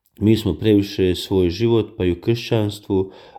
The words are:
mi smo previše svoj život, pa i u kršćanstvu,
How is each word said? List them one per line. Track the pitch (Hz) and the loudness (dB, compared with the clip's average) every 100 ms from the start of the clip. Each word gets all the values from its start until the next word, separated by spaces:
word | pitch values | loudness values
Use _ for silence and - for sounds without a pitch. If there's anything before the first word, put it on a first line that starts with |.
| _ - | _ -2
mi | 101 107 | 2 2
smo | 104 | 0
previše | 82 107 104 98 - 92 87 | -2 2 2 2 0 0 0
svoj | - 98 90 | -2 0 0
život, | 92 117 113 104 - | 0 0 0 -2 -2
pa | 92 | -2
i | |
u | 87 | -2
kršćanstvu, | - 117 - 117 104 101 - 98 95 - - | -2 -4 -2 -2 -2 -6 -4 -2 -2 -8 -20